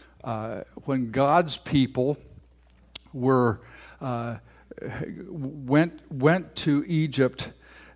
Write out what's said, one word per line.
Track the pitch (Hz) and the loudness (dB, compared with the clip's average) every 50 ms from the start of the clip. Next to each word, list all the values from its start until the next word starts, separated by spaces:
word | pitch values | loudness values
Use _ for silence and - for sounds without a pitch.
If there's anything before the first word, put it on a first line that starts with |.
| - _ _ _ - | -20 _ _ _ -10
uh, | 123 113 107 107 113 104 - - - _ - - | -8 -6 -6 -6 -8 -8 -10 -12 -14 _ -10 -6
when | 147 135 131 123 113 | -4 -2 -2 -2 -2
God's | 110 135 139 143 156 175 175 147 - - | 0 2 4 6 6 4 4 2 -4 -10
people | - - 151 139 131 - - 131 127 143 147 - - - - - - _ _ _ _ _ _ _ _ _ - - _ _ | -4 0 2 2 2 2 0 0 0 0 -2 -4 -10 -20 -20 -20 -20 _ _ _ _ _ _ _ _ _ -20 -20 _ _
were, | - 131 120 135 131 127 123 117 107 113 - - - - - - - - | -6 0 2 4 4 6 4 4 2 -2 -6 -16 -20 -20 -20 -20 -16 -10
uh, | 135 131 120 117 117 117 113 110 - - - - _ - - - - 131 107 - - - - - - - | -8 -6 -6 -6 -6 -8 -10 -12 -14 -20 -20 -20 _ -20 -16 -14 -12 -10 -10 -8 -10 -10 -10 -12 -14 -12
went, | - 156 131 135 151 147 131 123 143 151 170 165 - - - - | -10 -10 -10 -10 -10 -10 -2 2 4 4 4 2 -2 -10 -14 -10
went | 156 131 135 156 175 190 - - - | -2 2 4 4 4 2 0 -6 -10
to | - - 160 143 143 - 185 | -4 0 0 2 2 0 0
Egypt, | 165 156 160 147 120 135 131 127 - - - - - _ _ - - - - - - | 0 0 0 0 2 2 0 0 0 -4 -12 -12 -14 _ _ -20 -20 -20 -20 -20 -14